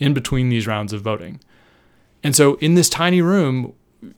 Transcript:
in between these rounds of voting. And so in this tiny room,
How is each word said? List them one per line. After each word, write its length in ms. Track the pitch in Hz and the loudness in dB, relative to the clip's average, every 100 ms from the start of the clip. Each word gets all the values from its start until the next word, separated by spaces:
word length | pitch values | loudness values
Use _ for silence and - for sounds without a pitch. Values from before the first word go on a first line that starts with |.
in 140 | 143 | -2
between 360 | 135 - 135 127 | -2 -2 -2 0
these 180 | 120 107 | 0 -2
rounds 260 | 107 107 | -4 -6
of 80 | 104 | -6
voting. 380 | 104 107 87 - _ _ _ _ _ _ _ _ | -6 -6 -8 -18 _ _ _ _ _ _ _ _
And 120 | 147 143 | -2 4
so 200 | 143 143 | 4 4
in 200 | 151 175 | 2 4
this 140 | 170 | 2
tiny 320 | - 170 180 | 0 0 2
room, 520 | 170 196 151 131 123 - _ _ 113 | 2 2 0 -2 -6 -12 _ _ -20